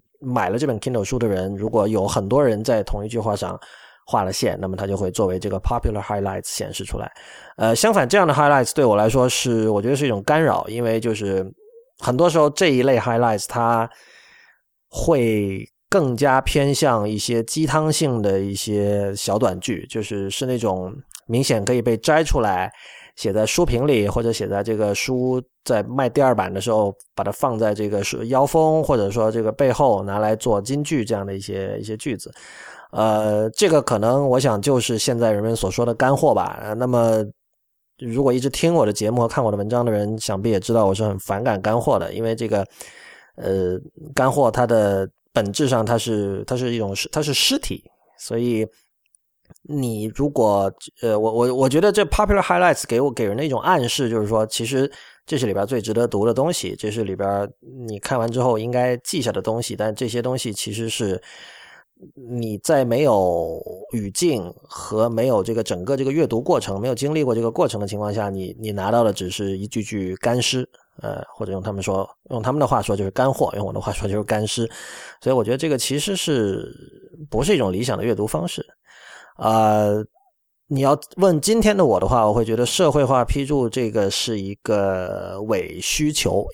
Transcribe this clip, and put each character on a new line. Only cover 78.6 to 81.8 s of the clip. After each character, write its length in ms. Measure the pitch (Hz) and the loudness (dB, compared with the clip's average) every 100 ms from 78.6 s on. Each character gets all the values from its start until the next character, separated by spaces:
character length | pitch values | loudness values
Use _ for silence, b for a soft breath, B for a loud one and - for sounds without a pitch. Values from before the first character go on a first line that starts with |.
| - _ B B B B B - | -12 _ B B B B B -4
呃， 640 | 107 110 107 107 104 104 107 _ _ _ _ _ _ | 2 4 4 4 2 0 -4 _ _ _ _ _ _
你 140 | 139 | 0
要 160 | 139 147 - - | 2 2 -2 2
问 240 | 190 160 | 4 4
今 200 | - 226 | 2 4
天 140 | 208 | 4
的 100 | 202 | 4